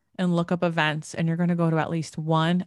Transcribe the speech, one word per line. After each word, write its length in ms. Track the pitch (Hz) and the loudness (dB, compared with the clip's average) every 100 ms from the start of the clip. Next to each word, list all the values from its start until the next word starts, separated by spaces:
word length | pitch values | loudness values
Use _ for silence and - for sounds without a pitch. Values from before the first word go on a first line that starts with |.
| _ - | _ -4
and 180 | 180 170 | 0 0
look 160 | 170 | 0
up 100 | 175 | 0
events, 520 | 175 165 151 151 - | 0 2 0 0 -8
and 120 | - 165 | -2 -2
you're 120 | 165 | 0
gonna 180 | 175 175 | 0 2
go 140 | 165 | 2
to 80 | 160 | 2
at 120 | - | 0
least 280 | 165 147 - | -4 -6 -8
one 440 | 156 160 160 180 | 0 2 2 0